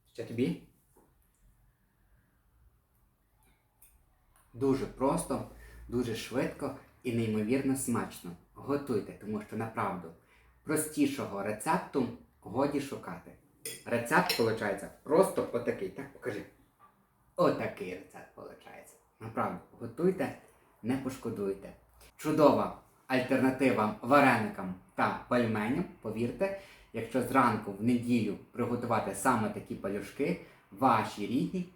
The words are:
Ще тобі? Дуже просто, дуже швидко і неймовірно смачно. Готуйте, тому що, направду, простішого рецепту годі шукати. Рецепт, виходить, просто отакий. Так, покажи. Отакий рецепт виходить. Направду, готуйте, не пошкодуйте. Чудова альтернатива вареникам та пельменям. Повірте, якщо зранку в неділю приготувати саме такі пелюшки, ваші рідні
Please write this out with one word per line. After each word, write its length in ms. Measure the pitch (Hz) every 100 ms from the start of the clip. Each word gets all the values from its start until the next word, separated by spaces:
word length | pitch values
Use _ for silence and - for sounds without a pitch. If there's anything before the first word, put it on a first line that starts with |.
| _
Ще 100 | -
тобі? 380 | 117 117 151 165 - _ _ _ _ _ _ _ _ _ _ _ _ _ _ _ _ _ _ _ _ _ _ _ _ _ _ _ _ _ _ _ - _ _ _ _ _ _
Дуже 320 | 117 135 113 104
просто, 640 | - 135 170 - 120 - - - - -
дуже 280 | 117 120 107
швидко 600 | - 120 165 - 139 - - _
і 100 | 127
неймовірно 640 | 117 113 107 107 131 135 131
смачно. 560 | - 110 92 - - - _
Готуйте, 600 | - - 143 139 107 92 -
тому 200 | 98 107 -
що, 100 | 107
направду, 540 | 113 113 104 90 82 - _ _ _ _
простішого 800 | - 156 - - 135 - 107 101
рецепту 640 | 101 107 160 175 - 143 117 - - _
годі 400 | - 113 143 143
шукати. 500 | - 110 - 87 - - _ _ - - -
Рецепт, 540 | 117 - 165 - -
виходить, 640 | 113 107 104 98 - -
просто 460 | - 160 185 - -
отакий. 360 | 117 - - 95
Так, 240 | - 135
покажи. 300 | - - 104 - - _ _ - _ _ _ _ -
Отакий 540 | 156 - 107 - 92 -
рецепт 420 | - 92 - -
виходить. 600 | - - - - - - _ -
Направду, 400 | 110 113 - 180 - -
готуйте, 580 | 117 131 180 180 135 - - _ _ _
не 140 | 110 135
пошкодуйте. 760 | 131 - 117 101 98 95 - - _ _ - -
Чудова 640 | 156 151 143 110 92 - - _ -
альтернатива 880 | 131 - 131 131 131 135 113 107 107
вареникам 720 | 117 143 131 113 104 101 92 90 - -
та 300 | 113 - -
пельменям. 560 | 123 113 110 110 156 185 -
Повірте, 600 | 113 104 120 - 190 - - - -
якщо 280 | 110 - 127
зранку 500 | 120 131 123 107 104
в 120 | 98
неділю 540 | 117 123 120 120 104 92 -
приготувати 640 | - 120 120 117 110 101 92
саме 340 | 135 117 104
такі 260 | 101 - -
пелюшки, 680 | 98 101 95 - 139 - - - _
ваші 560 | - 131 110 - - 101
рідні 460 | 127 - 190 175